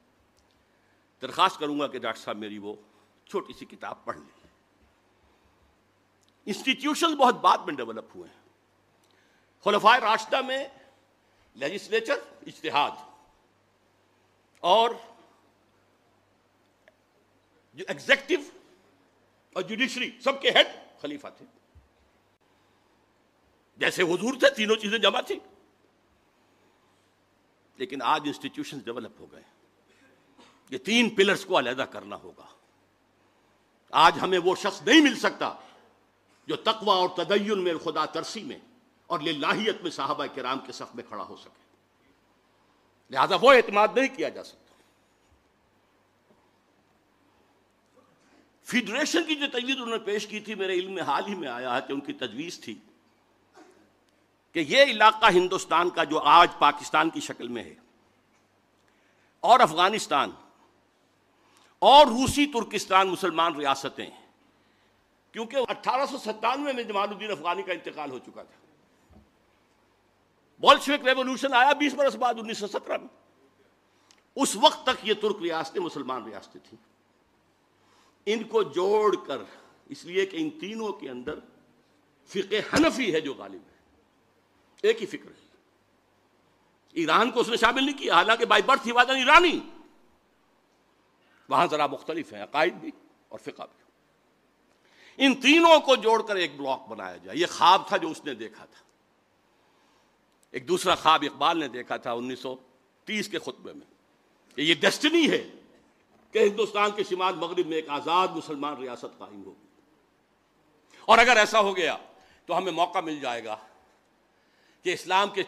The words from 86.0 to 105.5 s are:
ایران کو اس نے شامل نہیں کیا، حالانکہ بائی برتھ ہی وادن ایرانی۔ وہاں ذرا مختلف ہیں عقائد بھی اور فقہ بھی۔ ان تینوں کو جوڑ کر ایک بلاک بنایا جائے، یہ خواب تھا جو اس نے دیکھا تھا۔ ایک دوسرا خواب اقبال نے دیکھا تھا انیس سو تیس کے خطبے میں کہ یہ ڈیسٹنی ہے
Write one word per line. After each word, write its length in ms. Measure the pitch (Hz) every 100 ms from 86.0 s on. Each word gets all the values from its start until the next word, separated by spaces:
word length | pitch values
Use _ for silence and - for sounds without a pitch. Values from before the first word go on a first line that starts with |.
| _ _ _ _ _ _ _ _ _ -
ایران 360 | 160 170 233
کو 80 | 233
اس 100 | 214
نے 80 | 233
شامل 260 | 220 254 277
نہیں 120 | 277
کیا، 160 | 226
حالانکہ 320 | 170 190 233 220
بائی 180 | 208
برتھ 240 | 208 269 226
ہی 40 |
وادن 240 | 240 247 269
ایرانی۔ 440 | 254 320 349 254 - - - _ _ _ _ _ _ _ _ _ _ _ _ _ _ _ -
وہاں 160 | 135 156
ذرا 200 | 151 143
مختلف 460 | 139 - 160 -
ہیں 100 | 104
عقائد 300 | 107 143 170
بھی 180 | 208 156 - _ _ _
اور 100 | 110
فقہ 240 | - - -
بھی۔ 1500 | _ _ _ _ _ _ _ _ _ _ _ _ _ - - 269
ان 100 | 269
تینوں 380 | 254 320 330 311
کو 160 | 277 254
جوڑ 260 | 214 226 214
کر 80 | 196
ایک 200 | 165 143
بلاک 300 | 139 127 -
بنایا 300 | 107 92 87
جائے، 200 | 87 151
یہ 80 | 170
خواب 420 | - 165 190 -
تھا 100 | 196
جو 120 | 160
اس 140 | 151 147
نے 80 |
دیکھا 320 | 117 107 - -
تھا۔ 180 | _ _ _ _ _ _ _ _ _ _ _ _ _ _ _ _ _ _
ایک 140 | 135 131
دوسرا 280 | 180 185 160
خواب 280 | 156 156 143
اقبال 320 | - 147 170
نے 80 | 139
دیکھا 280 | 123 117 117
تھا 140 | 131
انیس 280 | 120 127 127
سو 160 | 131 127 _ _ _ _ -
تیس 200 | 214 202
کے 100 | 170
خطبے 340 | - - -
میں 140 | 143 - _ _ _ _ _ _ -
کہ 40 |
یہ 140 | 151 160
ڈیسٹنی 480 | 196 - 302 339 269
ہے 140 | 147 -